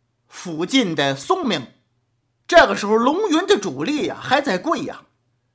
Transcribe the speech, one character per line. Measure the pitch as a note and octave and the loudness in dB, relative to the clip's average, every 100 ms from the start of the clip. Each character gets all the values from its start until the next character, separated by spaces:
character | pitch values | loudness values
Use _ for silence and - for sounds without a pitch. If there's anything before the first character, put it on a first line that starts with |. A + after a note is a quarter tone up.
| _ _ _ | _ _ _
附 | - F3+ D#3 F3 | -14 -10 -6 -2
近 | C4+ G3+ | 0 0
的 | D3+ C#3 C3+ | 0 -2 -2
松 | - F#4+ C#4+ | -2 -2 -2
明。 | D#3+ A#2+ _ _ _ _ _ _ _ - | -4 -6 _ _ _ _ _ _ _ 4
这 | E4 A#3+ | 6 6
个 | G3 | 2
时 | |
候 | G3+ A3 | 0 2
龙 | B3 E4+ A4 | 2 0 0
云 | D#4 F#4 | 0 2
的 | C#4+ | 0
主 | F#3+ C3 | 0 -6
力 | E3 D4 E3 | -4 -4 -4
啊 | - | -6
还 | - C#4 | -2 -2
在 | C4+ F#3 | 0 -2
贵 | C#4 - | -2 -4
阳， | A2+ - - _ _ _ _ | -6 -12 -20 _ _ _ _